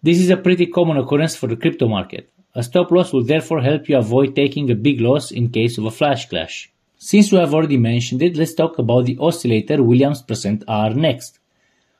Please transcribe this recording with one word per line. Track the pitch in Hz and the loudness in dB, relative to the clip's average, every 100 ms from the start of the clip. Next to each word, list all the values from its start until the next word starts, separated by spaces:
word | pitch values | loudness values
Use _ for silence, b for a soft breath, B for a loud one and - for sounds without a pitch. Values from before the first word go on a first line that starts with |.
This | 151 175 | 2 2
is | 180 | 4
a | 185 | 2
pretty | 185 180 170 | 2 2 0
common | - 170 147 | 0 0 0
occurrence | 131 143 160 - | 0 0 0 -4
for | 123 | -6
the | 113 | -2
crypto | 165 - 120 | -2 0 -2
market. | 104 90 - - _ _ | -2 -6 -12 -18 _ _
A | - | -10
stop | 120 180 175 | -2 0 2
loss | 175 180 | 2 2
will | 135 | -2
therefore | 120 156 156 165 | 0 -2 0 -2
help | 127 151 147 | 0 -2 0
you | 139 | 0
avoid | 107 123 139 135 | 2 2 0 0
taking | 143 147 139 | -2 -2 -2
a | |
big | 113 123 131 | 0 0 0
loss | 113 143 - | 2 0 -2
in | - 117 | -6 -4
case | 113 117 117 | -2 -2 -2
of | 107 | -8
a | |
flash | 110 151 139 - | -2 0 0 -4
crash. | 87 80 - - _ _ _ | -8 -8 -12 -18 _ _ _
Since | - 208 202 | 0 4 4
we | 190 | 4
have | 165 | 2
already | 151 160 139 | 0 2 2
mentioned | 113 120 120 127 | 2 0 -2 -2
it, | 170 160 | -2 0
let's | 160 | -4
talk | - 160 - | 0 -2 -2
about | 117 123 123 | 0 2 2
the | 123 | 0
oscillator | 156 165 123 110 104 147 | -2 -2 0 0 0 0
Williams | 120 120 135 147 | 4 4 2 0
percent | - 110 101 107 - | -6 -6 -4 -4 -4
R | 110 110 | -2 0
next. | 117 160 - - _ _ _ _ _ _ | 0 -2 -2 -8 _ _ _ _ _ _